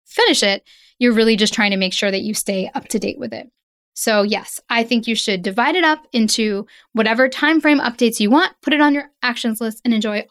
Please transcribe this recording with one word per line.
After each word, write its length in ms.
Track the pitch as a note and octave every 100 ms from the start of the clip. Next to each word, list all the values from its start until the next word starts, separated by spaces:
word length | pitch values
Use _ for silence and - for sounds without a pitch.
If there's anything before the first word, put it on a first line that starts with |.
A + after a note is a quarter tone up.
| _
finish 380 | - A#4 -
it. 180 | G3+ G3+ - _ _ -
You're 120 | B3
really 240 | A3+ A3+ G#3+
just 160 | G#3+
trying 200 | - G#3
to 40 | F#3+
make 160 | F#3
sure 200 | - G3+
that 100 | F#3+
you 100 | -
stay 380 | G#3 - F#3+ F#3
up 120 | - -
to 120 | G#3
date 180 | G3+ -
with 140 | A#3+
it. 180 | A2+ - _ _ _ _
So 280 | - - G#3+
yes, 360 | G#3 G#3 - - -
I 140 | A#3
think 220 | A#3 A#3+ A#3
you 80 |
should 280 | A3 - F#3+
divide 320 | F#3+ F#3+ C4
it 100 | F4+
up 220 | E4 D#4 -
into 540 | A#3+ G#3+ - G#3+ G3+ G#3 - _
whatever 360 | A3 A3 A#3 C4
time 320 | - D4 D#4+
frame 180 | D4+ C#4+
updates 420 | A#3+ A#3+ A#3 A3+
you 100 | G#3
want, 240 | C#4+ F#4 -
put 100 | -
it 80 | D4
on 140 | D4
your 160 | C#4+ C#4+ _
actions 380 | B3+ A#3+ A#3+ A3
list, 220 | A3+ A3
and 80 | A#3+
enjoy 340 | A3 G#3+ G#3 -